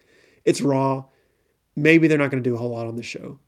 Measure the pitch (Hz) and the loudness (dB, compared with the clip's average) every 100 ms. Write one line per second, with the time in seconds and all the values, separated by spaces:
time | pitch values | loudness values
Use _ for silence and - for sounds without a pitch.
0 | _ _ _ _ - 143 139 135 135 135 | _ _ _ _ -2 0 0 0 0 -4
1 | 135 _ _ _ _ _ _ - 151 165 | -8 _ _ _ _ _ _ 0 4 6
2 | 160 151 139 131 123 117 120 117 117 117 | 6 2 0 -2 -2 -4 -6 -6 -8 -10
3 | 113 - 127 139 | -12 -14 -14 -18